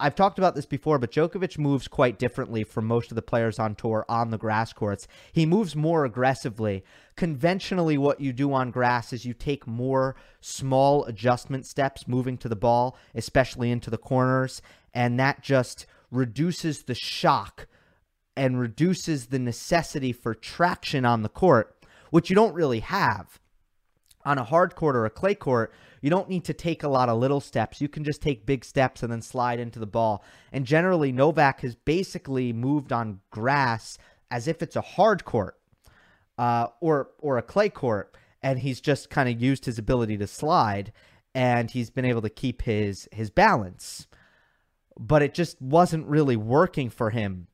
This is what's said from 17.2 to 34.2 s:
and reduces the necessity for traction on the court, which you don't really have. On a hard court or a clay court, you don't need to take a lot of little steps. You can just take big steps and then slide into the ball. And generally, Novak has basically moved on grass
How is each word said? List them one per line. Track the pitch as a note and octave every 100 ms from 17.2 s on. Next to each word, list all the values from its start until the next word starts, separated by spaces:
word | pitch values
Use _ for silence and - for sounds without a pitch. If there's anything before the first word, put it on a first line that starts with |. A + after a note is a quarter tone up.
| E3+ B2+ G2+ - - _ _ _ _ _ _ -
and | C3 B2+
reduces | A#2 A2 F3 F3 - D3 A#2
the | C3
necessity | B2 A2 - E3+ D#3 D3+ C3
for | A#2+ A#2
traction | A2 - - F3 - - C#3
on | B2 A#2
the | G#2+
court, | - F3+ A#2+ - _ _ - -
which | E3 -
you |
don't | F#3+ A3
really | D#3+ D3 A2+
have. | - G3 C#3 G2+ - - _ _ _ _ _ _ _ _
On | C#3 C#3+
a |
hard | A2+ E3 F3+
court | - D3+ B2+
or | A2
a |
clay | - F#3+ G3+
court, | C#3+ A#2+ G#2+ - - -
you | C#3
don't | F3+ -
need | F#3 -
to |
take | D3 E3+ D#3
a | D3
lot | C3 B2
of | A2+
little | C3 C#3
steps. | - A#2 G#2+ -
You | C#3+
can | D3+
just | D3+ C#3
take | D#3 B2
big | G#2+ C3+
steps | - C#3 B2+ -
and | A#2
then | A#2
slide | - B2+ B2 A#2+
into | A#2 A2+
the | G#2+
ball. | A#2 A2+ G#2 - - _
And | C3 B2
generally, | D#3 F#3 F3 C#3+
Novak | B2+ C#3+ C#3 C#3 -
has | B2+ A2+
basically | - E3+ F#3 F3 C3+ C3 B2
moved | A2+ B2+ D3 C3
on | A#2+ A2+ F#2+ _
grass | G#2+ A#2+ C#3+ B2+ A2 - - _ _